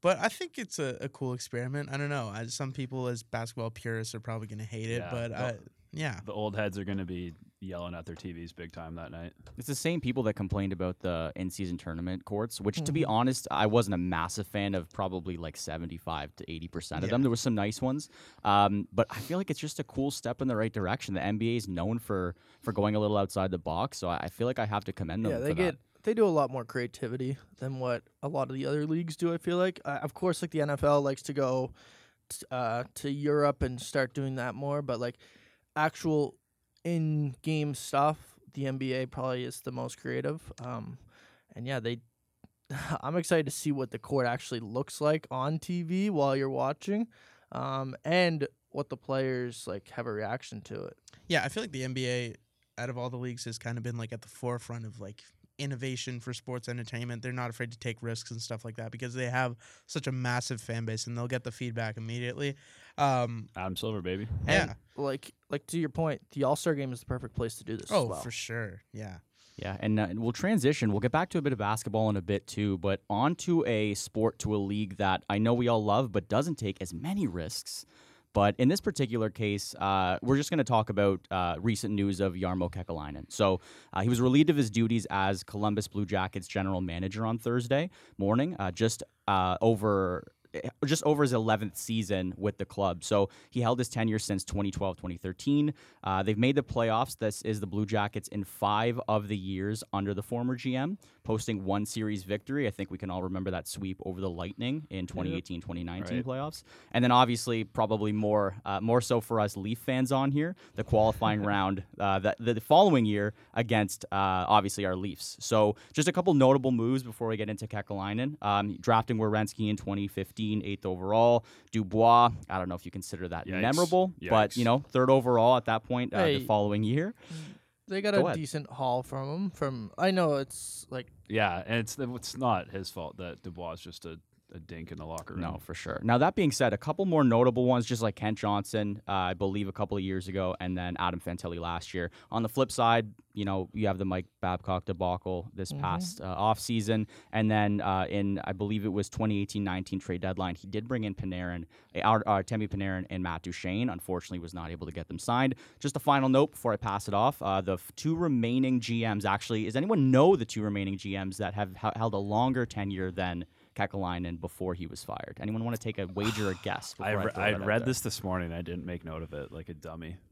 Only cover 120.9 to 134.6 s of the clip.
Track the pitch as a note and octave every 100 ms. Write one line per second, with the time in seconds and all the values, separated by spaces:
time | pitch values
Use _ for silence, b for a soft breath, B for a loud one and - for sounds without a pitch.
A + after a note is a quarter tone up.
120.9 | F2+ F#2 A2 A#2 A#2+ - B B A2 G2
121.9 | G#2+ A2+ A#2 A#2+ - - F#2+ F2+ F2+ F2+
122.9 | G2 - F#2 F2 E2 - F#2 A2 D3 F3
123.9 | F3+ F#3 F3 F2+ A2 G#2+ - A#2 B2 C#3+
124.9 | C3 B2+ C3+ B2 A#2+ A2+ B2 A2+ A2 -
125.9 | B2 B2 - F3 C#3 B2+ G#2+ G#2 G#2 G#2+
126.9 | C3 F3+ A#3+ B D#3+ D3+ F#3+ B B -
127.9 | F#3+ G#3 G3+ F3 D#3+ D3 D#3 C#3+ C3 C3
128.9 | B2 B2 C3 C3+ D#3+ G3 - C#3+ B2+ G#2+
129.9 | - F#3 F#3 E3 C#3+ C3+ - - - -
130.9 | B2+ B2 - - G#2+ G#2 F2 - A#2 A2+
131.9 | - B2+ B2 - - B2+ G2 - F#2+ F#2
132.9 | - D#2 - F2+ D#2 F#2 E2+ E2+ E2 -
133.9 | E2+ E2+ E2 _ _ _ F2